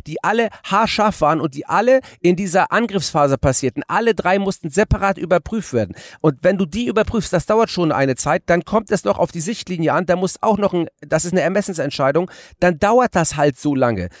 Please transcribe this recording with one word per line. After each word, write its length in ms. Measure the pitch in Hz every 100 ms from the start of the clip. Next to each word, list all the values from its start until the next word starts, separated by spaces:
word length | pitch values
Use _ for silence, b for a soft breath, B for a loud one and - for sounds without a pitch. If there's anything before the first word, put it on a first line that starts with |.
| -
die 180 | 165
alle 260 | 180 226 220 B
haarscharf 580 | - 196 226 - 208 -
waren 200 | 151 160
und 140 | 151 139
die 100 | -
alle 360 | 175 240 262 B B
in 140 | 175 180
dieser 360 | 196 185 -
Angriffsphase 640 | 208 226 196 - 156 143 135
passierten. 460 | 143 - 131 - -
Alle 260 | 196 233
drei 260 | 170 180 202
mussten 300 | 196 - 165
separat 480 | 180 214 196 196 -
überprüft 560 | 170 175 - 214 -
werden. 220 | 117 95 B B B
Und 160 | 156 131
wenn 140 | 180 196
du 80 | 170
die 200 | 214 240
überprüfst, 480 | 214 - 226 -
das 120 | 175 -
dauert 260 | 220 226
schon 200 | 180 160
eine 240 | 131 135 123
Zeit, 280 | 143 175 -
dann 180 | 170
kommt 280 | - 220 208
es 120 | 208
noch 140 | 202 -
auf 140 | 170
die 100 | 170
Sichtlinie 520 | 165 226 - 175 151
an, 120 | 151 175
da 100 | 175
muss 260 | 185 -
auch 160 | 220 208
noch 160 | 202
ein, 140 | 180 160 -
das 240 | 147 156 170
ist 60 |
eine 100 | 180
Ermessensentscheidung, 880 | 156 202 202 165 139 - 135 165 185 B B -
dann 180 | 180 156
dauert 380 | 202 247 247 180
das 200 | 160 151
halt 220 | 147 -
so 160 | 147
lange. 360 | 135 120 101 90 B